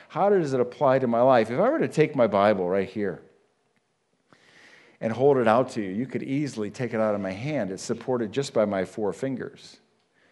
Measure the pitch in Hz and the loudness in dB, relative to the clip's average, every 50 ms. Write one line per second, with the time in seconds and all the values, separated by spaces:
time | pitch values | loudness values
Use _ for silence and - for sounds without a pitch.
0 | - _ - 151 185 208 208 190 160 139 135 127 123 123 - - 147 131 131 135 | -20 _ -2 0 2 4 4 2 2 0 0 0 0 -2 -2 0 2 4 4 4
1 | 127 117 117 117 123 135 131 120 110 110 120 143 202 254 311 302 170 123 - 156 | 2 2 2 4 6 6 6 6 4 2 0 0 0 0 0 0 -2 -2 0 0
2 | 151 - - 135 117 104 104 98 101 107 107 95 90 87 95 98 95 90 - 107 | 0 0 2 2 2 2 4 4 4 4 4 2 0 0 0 -2 -2 -4 -6 -6
3 | 101 95 82 - - _ _ _ _ _ _ _ _ _ _ _ _ _ _ _ | -6 -6 -6 -8 -14 _ _ _ _ _ _ _ _ _ _ _ _ _ _ _
4 | _ _ _ _ _ _ _ _ _ _ _ _ - - - _ _ _ _ _ | _ _ _ _ _ _ _ _ _ _ _ _ -20 -20 -20 _ _ _ _ _
5 | - 113 113 117 131 143 139 131 120 110 107 123 131 127 - 120 101 92 92 107 | -6 -6 -2 0 2 2 4 4 4 4 4 4 2 0 -4 -8 -6 -6 -6 -6
6 | 131 135 - 117 117 127 135 143 151 131 - 110 104 101 104 - 127 113 117 110 | -6 -6 -6 -8 -6 -6 -4 -4 -4 -4 -6 -6 -8 -8 -6 -8 -8 -6 -2 -2
7 | 110 107 104 101 98 95 95 101 120 147 156 135 104 92 95 90 - - 117 113 | 0 0 0 -2 -4 -6 -6 -6 -6 -6 -4 -4 -4 -6 -6 -10 -6 -6 -8 -6
8 | - - 127 120 117 101 98 139 139 - - 120 107 101 101 95 92 - - 113 | -4 -4 -4 -2 -4 -4 -4 -6 -6 -2 0 0 0 2 0 -2 -4 -4 -6 -6
9 | 107 98 87 - - 135 131 110 95 92 - - - - - _ _ _ _ _ | -4 -4 -4 -4 -6 -6 -6 -8 -8 -12 -14 -18 -20 -20 -20 _ _ _ _ _
10 | _ _ _ _ _ _ | _ _ _ _ _ _